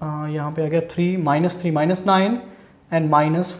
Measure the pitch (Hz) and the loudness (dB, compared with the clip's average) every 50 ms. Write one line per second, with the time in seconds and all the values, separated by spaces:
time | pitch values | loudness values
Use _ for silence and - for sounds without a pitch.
0 | 160 156 151 151 151 151 151 151 147 151 156 160 156 147 160 165 165 165 - - | -8 -6 -6 -6 -6 -6 -4 -4 -6 -6 -4 -4 -2 0 0 -2 -2 -2 -2 -2
1 | 175 175 185 185 165 143 143 151 170 175 175 - - 175 156 147 151 165 185 185 | 0 0 0 0 0 0 2 2 2 0 -2 -2 -4 -2 0 2 2 2 0 0
2 | 185 202 190 190 190 208 240 247 - - - - - - - _ _ - 165 165 | 2 2 4 4 4 2 0 -2 -6 -10 -20 -20 -20 -20 -20 _ _ -4 -2 0
3 | 160 151 151 147 151 156 156 170 180 185 - - | 2 4 4 4 4 4 2 0 0 -2 -6 -12